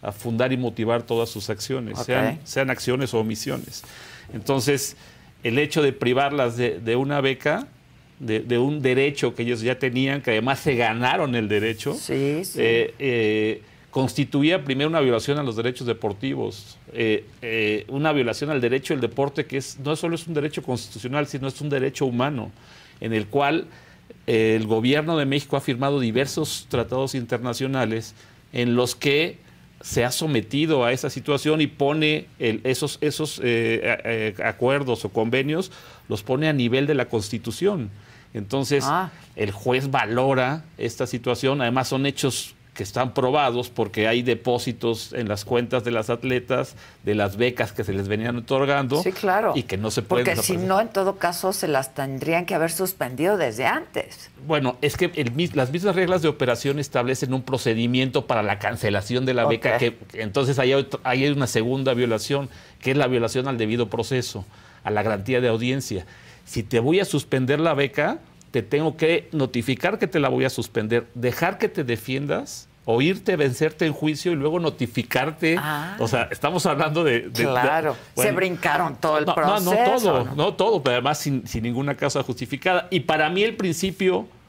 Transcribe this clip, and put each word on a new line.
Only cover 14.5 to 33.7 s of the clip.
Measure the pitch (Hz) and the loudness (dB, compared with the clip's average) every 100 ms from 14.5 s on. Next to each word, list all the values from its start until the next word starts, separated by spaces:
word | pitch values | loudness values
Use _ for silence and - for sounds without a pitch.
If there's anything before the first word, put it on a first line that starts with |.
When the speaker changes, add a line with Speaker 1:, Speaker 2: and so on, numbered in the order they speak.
| 185 | 2
Speaker 1:
primero | 139 131 151 | 0 0 0
una | 165 | 2
violación | 135 117 110 143 | 4 2 2 -2
a | |
los | 139 110 | -2 -2
derechos | 117 127 123 | -4 -4 -4
deportivos, | 113 110 101 135 135 107 104 - - - | -2 -4 -4 -6 -4 -6 -8 -18 -20 -16
eh, | 117 113 107 - - | -2 2 2 -2 -14
eh, | 117 113 107 107 - | -6 0 0 0 -2
una | 139 156 | -2 2
violación | 147 120 107 147 | 2 2 0 -2
al | 147 | 0
derecho | 120 131 - | 2 0 -2
del | 151 | -2
deporte, | 120 - 139 151 143 | -2 0 -2 -2 -4
que | 135 | -4
es, | 135 - | -8 -10
no | 139 156 | -4 -2
solo | 175 | -2
es | 165 165 | -4 -4
un | |
derecho | 156 147 147 | -2 -2 -4
constitucional, | - 123 - - 127 139 147 | -4 -6 -6 -10 -4 -2 -2
sino | 139 135 | -4 -6
es | - | -6
un | 147 | -4
derecho | 139 131 - 135 | -2 -2 0 -2
humano, | 120 131 143 104 - - - - - | 0 -2 -2 -8 -12 -20 -20 -20 -10
en | 113 | -2
el | 113 104 | -2 0
cual, | 139 143 160 - - - - - - - | 0 2 0 -4 -14 -20 -20 -20 -16 0
eh, | 117 110 110 | 4 4 4
el | 110 | 2
gobierno | 113 120 147 156 165 | 2 4 2 2 0
de | 139 | 0
México | 143 143 143 | -2 -2 -4
ha | |
firmado | 135 123 135 143 | -2 -2 0 0
diversos | 120 113 139 - 151 - - | 0 0 0 -2 -4 -6 -4
tratados | 131 113 127 135 131 | -2 -2 -2 -2 -4
internacionales | 117 123 123 120 131 135 117 110 110 - - - - | -4 -4 -4 -4 -2 0 0 -2 -6 -16 -20 -20 -10
en | 123 123 120 | -2 2 2
los | 123 | 2
que | - 147 143 170 - - - - - | 0 2 2 2 -4 -20 -20 -20 -20
se | - - | -4 0
ha | 120 | 0
sometido | - 160 139 101 143 156 147 | 0 0 0 0 -2 2 2
a | 120 | 2
esa | 131 143 | 0 -4
situación | 131 127 139 147 156 | -6 -2 0 2 2
y | 151 | 0
pone | - 139 156 156 151 - - | 0 0 2 0 -2 -6 -4
el, | 127 110 | -2 0
esos, | 127 131 147 - | 0 -2 -2 -2
esos, | 151 143 151 - | -4 -2 -6 -4
eh, | 123 117 113 | 0 0 2